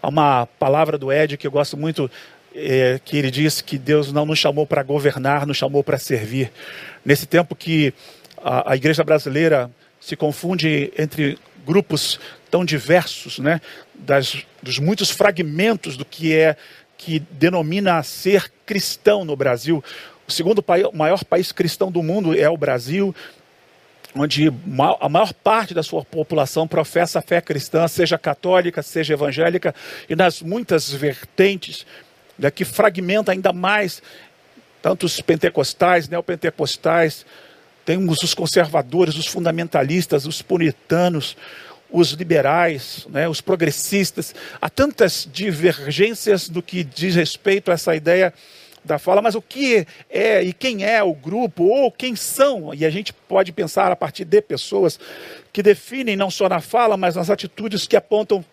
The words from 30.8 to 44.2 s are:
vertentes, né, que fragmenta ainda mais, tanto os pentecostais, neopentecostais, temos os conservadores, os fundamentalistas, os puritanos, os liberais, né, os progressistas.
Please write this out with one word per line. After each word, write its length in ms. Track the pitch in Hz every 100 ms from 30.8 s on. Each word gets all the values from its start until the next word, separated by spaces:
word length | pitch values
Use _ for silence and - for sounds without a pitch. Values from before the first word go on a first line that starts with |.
| 139
vertentes, 960 | 139 147 131 - - 196 196 - 151 - - - _ _ -
né, 120 | 143
que 140 | -
fragmenta 680 | 185 - 214 180 180 208 202
ainda 200 | 190 185
mais, 500 | 180 185 208 196 - - - - _ _ _ _ _
tanto 240 | - 185 175
os 140 | -
pentecostais, 880 | - 160 175 - 131 - 175 180 143
neopentecostais, 1160 | 170 - 170 170 - 147 - 156 165 165 - - - - - _ _
temos 380 | - 175 185 156
os 120 | 170
conservadores, 840 | - 165 - 160 160 127 160 190 151
os 100 | -
fundamentalistas, 1000 | 190 170 165 170 147 139 180 - 147 139
os 160 | -
puritanos, 960 | - 180 160 - _ 165 180 160 - - - - - - _
os 200 | 170 156
liberais, 960 | 147 170 160 135 165 170 143 - - -
né, 200 | 139 165
os 120 | 156
progressistas. 920 | - 185 160 - - 196 185 -